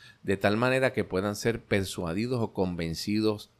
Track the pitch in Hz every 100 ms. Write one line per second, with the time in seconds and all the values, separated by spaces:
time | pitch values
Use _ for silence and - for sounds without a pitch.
0 | - - - 98 104 107 127 131 131 110
1 | 95 92 101 104 117 117 - 104 92 -
2 | 87 87 117 127 110 - 92 87 85 80
3 | - 104 107 104 -